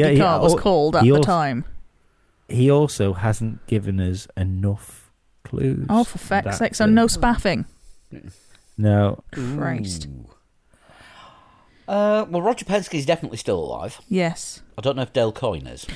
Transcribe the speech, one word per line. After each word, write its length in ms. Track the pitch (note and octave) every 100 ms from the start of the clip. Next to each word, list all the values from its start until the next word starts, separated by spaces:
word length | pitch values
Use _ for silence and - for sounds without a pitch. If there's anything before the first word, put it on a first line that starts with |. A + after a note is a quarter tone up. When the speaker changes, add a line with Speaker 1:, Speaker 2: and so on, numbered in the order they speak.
| D3+
Speaker 1:
IndyCar 100 | C#3
Speaker 2:
yeah, 200 | F3+ D#3
Speaker 1:
was 160 | E3+
Speaker 2:
al-, 60 | E3
Speaker 1:
called 360 | G#3 E3+ D3+ -
at 60 |
Speaker 2:
he 60 | A#2
Speaker 1:
the 40 | D3
Speaker 2:
al-, 60 |
Speaker 1:
time? 400 | C#3+ F3 C#3+ A#2+ - - - _ _ _ _ _ -
Speaker 2:
he 200 | A#2+ C3+
also 440 | C#3+ D3 - G2
hasn't 520 | F2+ A2 G#2+ A2+ A2+ -
given 320 | A2 G2+ F#2+
us 260 | F2+ F#2 - -
enough 760 | F#2 F#2 G2+ G2+ - - - _ _ _ -
clues. 400 | - C3+ C#3 C3+
Speaker 1:
Oh, 140 | G#3+
for 140 | A#3+ -
feck's 280 | - G3 -
Speaker 2:
That's 120 | -
Speaker 1:
sake. 180 | A#3 -
So 80 | G#3+
Speaker 2:
it. 60 |
Speaker 1:
no 160 | A3 A3+
spaffing? 580 | - A#3+ A#3+ G3+ C#3+ - _ - - _ - - - _ - _ -
Speaker 2:
No. 460 | G#2+ G#2 G2+ - -
Speaker 1:
Christ. 760 | - B2 D3 - A#2+ G2 E2+ D2
Speaker 3:
Ooh. 220 | C2 A1 _ _ _ _ _ _ _ - - - - _ _ _ _ -
Uh, 380 | G3+ G#3 G#3+ G#3+
well, 120 | F3
Roger 240 | F#3+ A#3+ -
Penske's 400 | G3+ F3 D#3 C3+
definitely 320 | E3 B2+ A2+
still 220 | - F#2
alive. 420 | C#2+ A#1+ F#2 - -
Speaker 1:
Yes. 520 | F#3 E3 - - - - -
Speaker 3:
I 40 |
don't 160 | B2+ C3+
know 40 |
if 100 | B2
Dale 180 | B2+ A2+
Coyne 360 | - A#2+ E2 B1+
is. 180 | - -